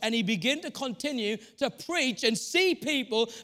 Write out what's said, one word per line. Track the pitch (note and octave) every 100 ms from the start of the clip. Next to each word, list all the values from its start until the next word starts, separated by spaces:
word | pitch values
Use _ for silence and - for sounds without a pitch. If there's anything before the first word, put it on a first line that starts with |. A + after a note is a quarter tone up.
and | A3
he | A#3
began | G3 G#3+ A3+ D4
to | D4+
continue | - C4+ G3+ D4 B3+ G#3 A3 - -
to | C4+
preach | - - F4 C4 G3+
and | A3+ A3
see | - F4 F#4+
people | E4 B3+ C#4+ B3 A3 A#3 -